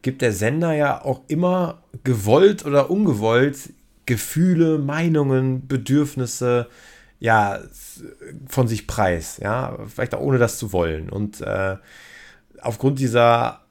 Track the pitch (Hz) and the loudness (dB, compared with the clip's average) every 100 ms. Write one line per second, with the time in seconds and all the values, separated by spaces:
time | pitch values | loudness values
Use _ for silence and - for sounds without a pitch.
0 | - 131 123 98 110 151 170 151 143 - | -6 -2 -2 0 -2 0 0 0 0 0
1 | 139 127 _ 156 180 180 170 - _ - | -4 -6 _ -2 0 0 -2 -6 _ -10
2 | 131 117 101 135 190 202 147 143 135 190 | -2 -2 4 6 6 4 2 2 2 2
3 | 208 113 110 120 139 143 - - _ _ | 2 2 2 4 2 -2 -16 -20 _ _
4 | - 117 - 151 180 170 165 156 139 151 | -4 -4 -2 0 2 4 2 2 0 -2
5 | 165 156 139 131 131 131 135 135 110 139 | 0 2 2 2 0 -4 -4 -6 0 0
6 | 147 135 123 - 123 120 117 - - - | 0 -4 -6 -4 0 0 -2 -14 -20 -20
7 | _ _ 113 110 104 98 - - - - | _ _ 2 2 2 -2 -10 -20 -20 -20
8 | - - - - 131 - 117 110 - - | -20 -20 -20 -18 -6 -2 0 -2 -6 -2
9 | 95 85 80 - 101 117 127 - 107 - | 0 -2 -6 -10 -6 -4 -6 -10 -14 -8
10 | 127 - 143 131 117 - 107 98 85 78 | -6 -4 0 2 2 -2 -4 -2 -2 -4
11 | 80 98 104 - - 98 95 95 _ - | -8 -8 -8 -8 -6 -4 -4 -6 _ -20
12 | - - - _ _ - - 110 131 139 | -20 -20 -20 _ _ -12 -10 -2 -2 0
13 | 131 117 117 117 117 - _ | 0 4 4 4 0 -6 _